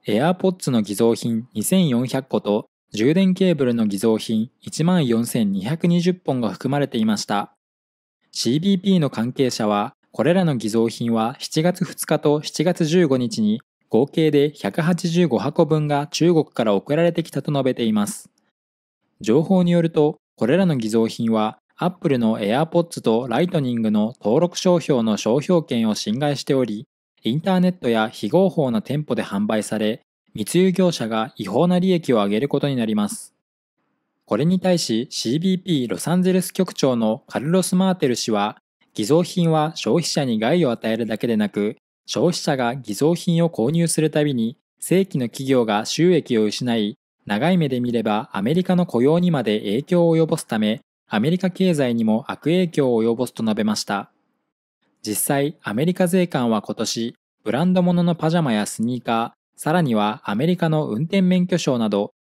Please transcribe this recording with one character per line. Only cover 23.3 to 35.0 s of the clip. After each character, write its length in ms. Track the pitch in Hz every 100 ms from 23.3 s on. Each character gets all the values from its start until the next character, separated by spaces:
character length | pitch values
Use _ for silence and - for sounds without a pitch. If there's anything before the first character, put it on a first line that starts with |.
| 120
イ 60 | 180
ト 140 | 175
ニ 140 | 131 120
ン 60 |
グ 100 | 110
の 220 | 107 107 123
登 220 | 104 127
録 180 | 170 -
商 220 | 190 175
標 220 | - 135
の 120 | 110 104
商 260 | - 123
標 240 | 139 175 151
権 220 | 120 110
を 80 | 104
侵 240 | - 113
害 160 | 147 139
し 80 |
て 100 | -
お 120 | 135 123
り、 200 | 104 135 _ _ _ 113
イ 100 | 139
ン 40 |
タ 140 | 175 185
ー 40 |
ネ 100 | 180
ッ 20 |
ト 180 | 180 127
や 180 | 113 110
非 220 | - 107
合 200 | 156 190
法 200 | - 135
な 140 | 113
店 180 | - 143
舗 140 | 151 113
で 80 |
販 240 | 101 98 104
売 160 | 110
さ 160 | 101 110
れ、 220 | 107 117 _ _ _ -
密 240 | 104 175
輸 120 | 185
業 180 | 185 185
者 160 | 160 117
が 240 | 113 110 -
違 100 | 98
法 180 | 110 170
な 140 | 180
利 120 | 185
益 220 | 175 165
を 40 | 120
上 100 | 101
げ 120 | 107
る 60 | 139
こ 120 | 139
と 80 | 143
に 80 | 131
な 100 | 110
り 80 |
ま 160 | 107 104
す。 240 | - - _ _ _ _ _ _ _ _ _ _
こ 120 | 107
れ 80 | 156
に 140 | 185
対 180 | 185 180
し、 300 | - 113